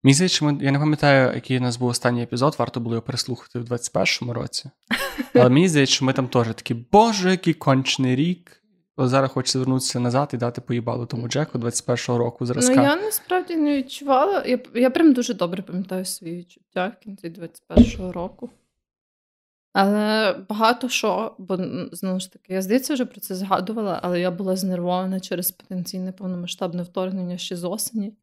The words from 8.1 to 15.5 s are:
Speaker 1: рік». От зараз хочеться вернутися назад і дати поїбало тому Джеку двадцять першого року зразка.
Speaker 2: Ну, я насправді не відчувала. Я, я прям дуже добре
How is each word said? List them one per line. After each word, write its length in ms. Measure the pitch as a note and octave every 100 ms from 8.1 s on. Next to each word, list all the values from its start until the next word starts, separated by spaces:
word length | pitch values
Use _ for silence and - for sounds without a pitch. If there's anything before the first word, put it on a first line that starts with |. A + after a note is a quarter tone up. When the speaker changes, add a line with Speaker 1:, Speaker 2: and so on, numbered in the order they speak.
| B2+
Speaker 1:
рік». 460 | E3+ F3+ _ _ _ _ _ -
От 120 | B2+
зараз 220 | C3+ C3+
хочеться 280 | C3 B2 C3
вернутися 420 | B2+ C3 - B2+
назад 300 | B2 B2+ C#3+
і 20 | A#2+
дати 240 | A#2+ A#2+
поїбало 460 | - A#2+ A#2 B2 A#2+
тому 220 | A#2 A#2+
Джеку 300 | C3+ D#3 B2
двадцять 280 | A#2 - -
першого 320 | A#2+ - A#2+
року 280 | A#2+ - B2
зразка. 280 | B2 B3 C4+
Speaker 2:
Ну, 60 |
я 140 | C#4 E4
насправді 600 | G#4+ - - F#4 F4+ E4
не 200 | D4 C#4+
відчувала. 680 | C4 - C#4+ C4 D#4+ G4 -
Я, 120 | B3 -
я 160 | A3+ B3+
прям 220 | D4 E4
дуже 220 | B3 A#3+
добре 280 | G3+ F3